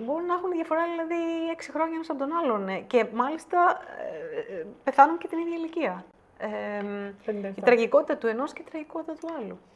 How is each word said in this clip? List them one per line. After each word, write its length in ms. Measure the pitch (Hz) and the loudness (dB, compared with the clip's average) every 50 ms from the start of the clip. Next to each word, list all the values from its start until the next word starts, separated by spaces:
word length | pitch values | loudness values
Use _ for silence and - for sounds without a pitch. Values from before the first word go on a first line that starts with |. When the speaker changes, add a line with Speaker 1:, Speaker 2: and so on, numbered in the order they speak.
| 220 | -4
Speaker 1:
Μπορούν 220 | 233 285 330 349 | -4 -2 -2 0
να 80 | 349 349 | 0 -2
έχουν 160 | 359 359 370 | 0 0 -2
διαφορά, 300 | 359 330 330 - 311 320 339 339 | -2 -2 0 0 0 0 0 0
δηλαδή, 240 | 339 330 330 320 339 339 339 330 330 330 330 330 330 | -2 -4 -4 -2 -2 -2 -2 -2 -2 -2 -2 -2 -4
έξι 180 | 330 - - | -6 -8 -6
χρόνια 240 | - 302 320 320 330 | -2 -2 0 0 -2
ένας 160 | 320 320 - | -4 -4 -4
από 80 | 320 269 | -4 -4
τον 100 | 277 277 320 339 339 | -2 -2 0 0 2
άλλον, 260 | 269 220 208 196 190 | 2 0 0 0 -2
ε. 100 | 190 180 - | -4 -6 -4
Και 200 | - - 240 220 - 202 | 2 2 2 2 2 2
μάλιστα, 680 | 226 247 269 311 320 - - - 349 349 349 - - - - - - - - - 156 156 165 151 147 - - | 0 0 0 0 -6 -6 0 4 6 6 6 4 2 -2 -12 -12 -10 -8 -8 -8 -8 -8 -8 -6 -6 -6 -6
ε, 40 | 196 175 | -6 -10
ε, 60 | 160 - - - - | -10 -10 -12 -6 -4
πεθάνουν 340 | - 262 - 269 302 330 339 | 0 8 8 8 8 8 0
και 100 | - - | -4 -4
την 100 | - 330 | -4 -4
ίδια 180 | 339 339 339 | -2 -2 -2
ηλικία. 480 | 330 330 320 330 349 311 208 180 180 180 - _ _ _ _ _ - | -4 -4 -4 -2 -2 -2 -2 -2 -4 -10 -16 _ _ _ _ _ -10
Εμ, 720 | - 214 208 208 208 208 208 208 202 202 202 202 202 202 202 - - | -8 -6 -6 -6 -6 -6 -4 -4 -4 -4 -6 -6 -8 -10 -12 -12 -6
Speaker 2:
Πενήντα 220 | - 214 202 196 196 | -6 -6 -4 -4 -6
εφτά. 120 | 196 247 | -4 2
Speaker 1:
η 40 | - | 6
τραγικότητα 520 | 254 254 226 226 226 - 285 311 - 302 | 6 6 6 6 6 6 6 6 4 -2
του 100 | - - | 0 0
ενός 260 | 226 220 226 269 311 - | 0 0 0 -2 -4 -6
και 100 | - 339 | -10 -16
η 40 | - | -12
τραγικότητα 420 | - 320 311 - - 330 311 320 320 294 | -12 -12 -12 -8 -10 -10 -8 -8 -10 -10
του 80 | - 330 330 302 | -8 -8 -8 -8
άλλου. 200 | 226 190 180 185 - _ _ | -8 -10 -10 -14 -16 _ _